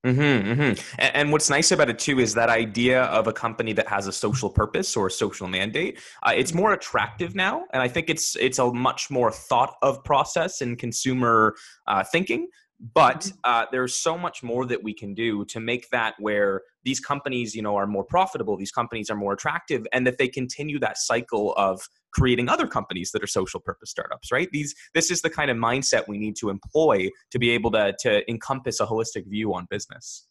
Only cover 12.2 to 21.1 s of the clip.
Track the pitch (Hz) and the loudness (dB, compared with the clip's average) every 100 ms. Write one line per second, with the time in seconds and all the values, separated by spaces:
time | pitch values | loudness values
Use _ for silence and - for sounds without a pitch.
12.2 | 190 233 359 _ _ _ 117 165 131 131 | 0 -2 -4 _ _ _ 0 6 6 4
13.2 | 98 - 123 117 - 127 127 - 165 170 | -8 -4 0 0 0 -2 -2 0 -2 -2
14.2 | 175 - 120 120 127 117 107 101 101 98 | -6 -6 -6 -4 -2 -4 -4 -8 -10 -2
15.2 | 117 104 101 113 113 123 - 123 113 - | -2 -2 -4 -8 -4 -6 -2 0 0 -2
16.2 | 107 104 101 95 - _ 156 180 - 143 | -2 2 2 0 -8 _ -6 -4 -4 -4
17.2 | 139 127 117 110 107 101 101 101 95 175 | -2 -4 -4 -6 -2 0 0 -2 0 0
18.2 | 190 - 110 95 98 - 117 113 104 104 | 0 -2 -4 -4 -4 -4 -4 -6 -6 -4
19.2 | 101 101 147 160 - 135 110 127 127 127 | -2 -2 -4 -6 -4 -4 -2 0 0 2
20.2 | 131 139 127 - 151 143 113 - - | -2 -2 -6 -6 -6 -2 -4 -4 -2